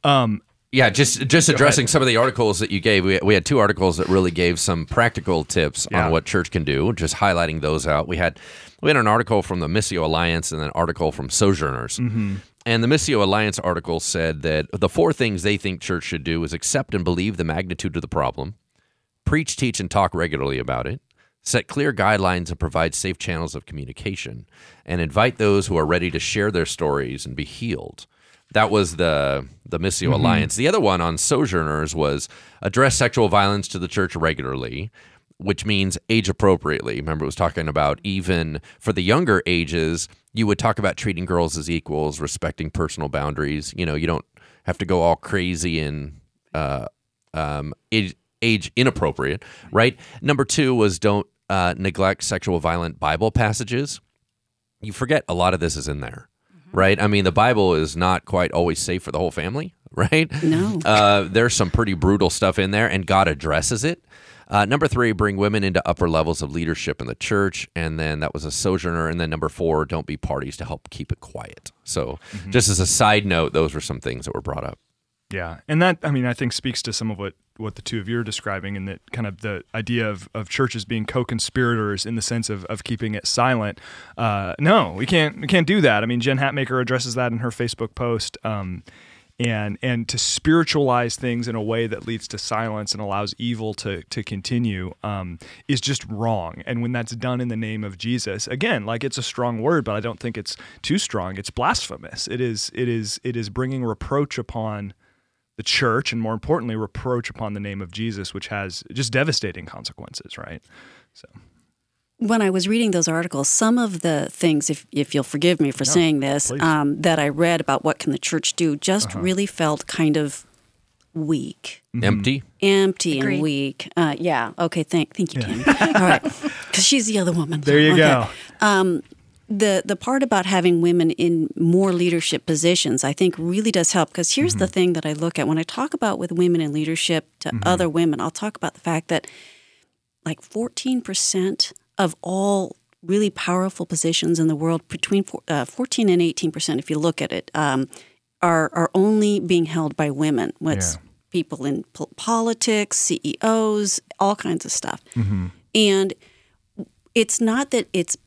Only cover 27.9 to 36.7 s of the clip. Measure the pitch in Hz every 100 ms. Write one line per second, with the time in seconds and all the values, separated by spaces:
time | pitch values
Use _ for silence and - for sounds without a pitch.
27.9 | - - _ _ _ _ 107 110 104 90
28.9 | 80 87 73 69 69 65 - - 82 92
29.9 | - 87 73 82 85 78 101 135 208 113
30.9 | 92 85 82 - 135 139 92 78 76 78
31.9 | 80 73 71 - - - - 101 123 135
32.9 | - 120 - 107 101 98 101 98 95 87
33.9 | - 92 85 80 71 65 67 60 64 107
34.9 | _ - _ _ _ 95 98 107 101 95
35.9 | 90 _ 113 98 95 101 90 80